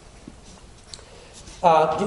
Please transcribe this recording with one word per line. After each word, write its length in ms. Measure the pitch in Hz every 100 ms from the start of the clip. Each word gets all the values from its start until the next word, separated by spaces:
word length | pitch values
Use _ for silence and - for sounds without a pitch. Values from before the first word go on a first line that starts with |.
| - - - - - - - - - - - - - - - -
Uh, 340 | 180 160 156 -